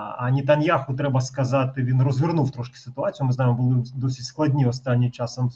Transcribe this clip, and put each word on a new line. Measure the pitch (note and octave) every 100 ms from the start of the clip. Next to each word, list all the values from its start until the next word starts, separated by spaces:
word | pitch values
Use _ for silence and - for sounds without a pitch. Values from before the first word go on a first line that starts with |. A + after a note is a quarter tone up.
| G#2+ G#2+
а | B2
Нетаньяху, | C3+ C3+ D3 D#3 D#3+ -
треба | C3 C#3+ B2+
сказати, | - - A#2 C#3 B2+ C3+
він | B2 C3
розвернув | C3 B2+ E3+ E3 C3
трошки | A#2+ B2 -
ситуацію. | - C3 F#3+ - C3
Ми |
знаємо, | B2 B2+ A#2+
були | B2+ B2+ A#2+ C3+
досить | B2+ - -
складні | - D3+ C#3+ B2
останнім | B2+ C3 B2 B2
часом | B2 A#2+ B2+ B2